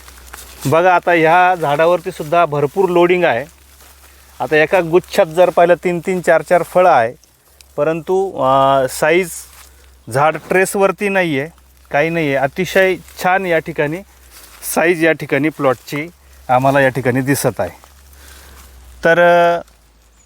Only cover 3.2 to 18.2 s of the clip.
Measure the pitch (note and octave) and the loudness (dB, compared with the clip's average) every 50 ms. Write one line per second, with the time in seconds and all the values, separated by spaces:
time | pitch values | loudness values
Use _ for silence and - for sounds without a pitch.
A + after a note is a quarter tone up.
3.2 | E3+ D#3 B2 A#2 C#3 D#3 - _ _ _ - - - - - _ _ - _ _ | 0 0 0 -2 -4 -10 -14 _ _ _ -20 -20 -20 -20 -20 _ _ -20 _ _
4.2 | _ _ - - B2+ B2+ D#3 D3+ D#3 D#3 G3 F#3 F3 D#3+ D#3+ F3+ - - - - | _ _ -14 -10 -6 -2 0 0 0 2 0 -2 0 0 0 -2 -2 -2 0 0
5.2 | F#3+ D#3+ D#3 F3+ F3+ F3 E3+ - F3 F3 F3 D#3+ - F#3 F3 E3+ D3+ G3 F#3 F#3 | 0 0 2 2 2 2 4 4 4 4 2 2 0 -4 -4 -4 -4 -4 -6 -4
6.2 | D#3 - E3 D#3+ D#3 - F3+ E3+ E3 - - F3+ F#3 F3+ D#3+ C3 A#2 A#2 B2+ - | 0 0 0 0 0 0 0 0 0 0 0 2 4 4 4 4 2 0 -4 -10
7.2 | _ _ _ _ _ _ _ _ - _ _ - D3 D#3 D#3+ E3 D3 - F#3 F#3+ | _ _ _ _ _ _ _ _ -20 _ _ -4 -4 -2 -4 -4 -4 -4 -2 -2
8.2 | G3 F#3+ - C3 C3 C3 C3+ C3+ C3+ C3+ C#3 C3+ C3 C3 - - E3 D#3 E3 F3+ | -2 -4 -4 -2 0 2 2 4 4 2 2 2 0 -2 -4 -2 -2 0 0 0
9.2 | F#3+ E3 - - - - - - - - _ _ _ - _ _ _ - A2 C3+ | 0 -4 -8 -16 -18 -20 -20 -20 -20 -20 _ _ _ -20 _ _ _ -6 -2 0
10.2 | D3 D#3 D#3 D#3+ - - F3 F#3 F#3+ F#3 - G#3 F#3+ G3 F3+ - G#3 G3+ G3 F#3+ | 0 0 0 -2 -4 -2 0 0 0 0 0 0 0 0 -2 -2 -4 -4 -2 -2
11.2 | F3+ E3+ D3 C3 C#3+ E3 - _ _ _ _ _ _ - - C#3+ D3+ E3 E3 E3+ | -2 -2 -2 -4 -6 -8 -12 _ _ _ _ _ _ -6 -2 -2 -2 0 -2 -2
12.2 | D#3+ C#3+ C3+ C3+ C3+ C#3 - - F3+ - - G3 F#3 F#3 F#3 - - - - - | -2 -2 -2 -2 -2 -4 -4 -4 -6 -2 0 0 2 2 0 -4 -8 -16 -12 -6
13.2 | - F#3 F3+ G3 G3 F3+ E3+ D#3+ - - D3+ - D3+ C#3+ D#3 F#3 G3+ _ _ _ | -4 -2 -2 -2 -2 -2 -2 -2 -4 -4 -6 -6 -4 -4 -6 -8 -12 _ _ _
14.2 | _ - - - - - - - - - - - D#3+ E3+ F3+ D#3+ D#3+ E3 D#3+ C#3 | _ -20 -20 -20 -20 -20 -20 -18 -12 -8 -4 -2 0 0 0 0 0 0 0 -2
15.2 | D#3 C3+ D3+ C3+ C#3+ D#3 D3 - C#3+ C3+ B2 - - - D3+ C#3+ D3+ F3 - _ | -4 -4 -4 -2 -2 -2 -4 -2 -2 -2 -2 -2 -6 -12 -10 -10 -10 -12 -14 _
16.2 | _ - - - - - B2+ B2+ C3 C#3 C#3 C#3+ C3+ C3 A#2+ C3+ A#2+ B2+ A#2 C3+ | _ -20 -20 -12 -4 -2 0 0 2 2 2 2 2 0 0 -2 -2 -2 -2 -2
17.2 | C3 C3+ C#3 - - C3 G2+ - F#2+ F2 - - _ - _ _ - - - - | 0 -2 -2 -2 -2 -4 -4 -4 -6 -8 -10 -14 _ -20 _ _ -20 -20 -20 -20